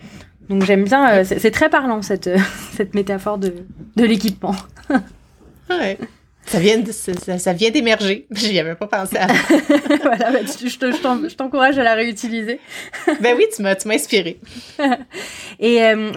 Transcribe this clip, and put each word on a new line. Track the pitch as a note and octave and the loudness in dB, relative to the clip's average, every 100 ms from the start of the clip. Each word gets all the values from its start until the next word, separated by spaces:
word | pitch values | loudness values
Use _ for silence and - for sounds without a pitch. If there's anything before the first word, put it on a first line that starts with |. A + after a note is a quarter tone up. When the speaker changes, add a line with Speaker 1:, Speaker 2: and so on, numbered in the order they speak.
| - - - _ - | -20 -20 -20 _ -4
Speaker 1:
Donc | G3 | 0
j'aime | F#3+ G3 G3 | 4 4 4
bien, | C4+ C4+ | 4 6
euh, | G3+ | 4
Speaker 2:
Ouais. | F#3+ | 2
Speaker 1:
c'est, | G3+ | 2
c'est | A3 | 2
très | G#3+ D#4 | 2 2
parlant | D#4+ C4 A3 | 2 0 -2
cette, | G3+ F#3+ F3+ F3+ F#3+ | -2 -4 0 0 0
<laughs> | - - - | -4 -14 -6
cette | G3 G3+ | -2 -2
métaphore | G3 G3 G#3 G#3 | -2 -4 -4 -4
de, | F#3+ F3 F#3 - - - | -4 -6 -16 -20 -6 2
de | A#3 | 4
l'équipement. | G#3+ A3 F#3+ F3+ F#3+ - - - | 4 0 -4 -4 -6 -8 -20 -2
<laughs> | C#4+ - - _ _ - _ - | -2 -2 -20 _ _ -20 _ -6
Speaker 2:
Ouais. | F4+ G#3+ G3 A#3 _ _ _ - | -4 -2 -6 -10 _ _ _ -4
Ça | F#3+ | 2
vient | F#3 A3 | 4 4
de, | G#3+ | 0
ça, | A3 - | -6 -8
ça, | F3+ - F3+ | -8 -6 -4
ça | F#3+ | -2
vient | E3+ A3 | 0 2
d'émerger. | C4 A#3 G#3+ G3 G#3 - | 2 2 0 0 -4 -6
<laughs> | |
J'y | G#3 G#3+ F#3+ | -4 -2 0
avais | D#3+ E3+ | -2 -6
pas | G#3 | -4
pensé | G#3+ F#3+ G3+ | -4 -2 -2
avant. | F#3 | 2
Speaker 1:
<laughs> | A3+ - - - D4 - D4 | 2 4 2 4 0 2 0
Voilà, | D4 A3+ A#3 | 2 0 0
bah, | B3+ G#3 | 0 -2
tu, | - B3 | -8 -8
je | - | -4
te, | B3+ | -2
je | D#4 | -2
t'en-, | C4+ B3 D#4 | -2 -2 -4
je | - | -8
t'encourage | C4 C#4 C4 C4+ | -4 2 2 4
à | |
la | A#3 | 2
réutiliser. | A3 A#3 G#3 A#3 A3+ G#3+ B3 - - - - - | 2 0 -4 -6 -6 -6 -8 -10 -16 -16 -6 -4
<laughs> | D4+ | 0
Speaker 2:
Ben | A3 A#3+ | 2 4
oui, | A3 | 2
tu | A3 | 2
m'as, | G3 F#3+ | -2 -2
tu | G#3+ | 0
m'as | A3 | -4
inspirée. | - G#3+ E3+ - - B3 - - | 0 0 0 -10 -16 -20 -18 -2
Speaker 1:
<laughs> | C#4 B3 C4 - - - - - | -2 -2 -6 -14 -14 -14 -18 -2
Et, | A3+ A#3+ | 2 6
euh, | A3+ G#3+ G#3+ | 6 4 0